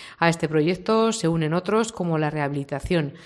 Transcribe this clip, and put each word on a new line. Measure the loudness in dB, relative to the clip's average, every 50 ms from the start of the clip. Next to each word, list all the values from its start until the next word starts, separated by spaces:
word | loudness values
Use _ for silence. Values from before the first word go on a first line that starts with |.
| -16 -18 -2
A | 2 2 2
este | 2 2 0
proyecto | 0 2 2 2 2 0 0 0 2 2 2 2 2
se | 0 0 0
unen | 0 0 0 0 0 0
otros | -2 -2 0 0 0 0 -2
como | -4 -4 -2 -2 0
la | 0 0 -2
rehabilitación | -2 -2 -2 -2 -2 -4 -6 -6 -6 -6 -2 0 0 0 0 -2 -6 -12 -18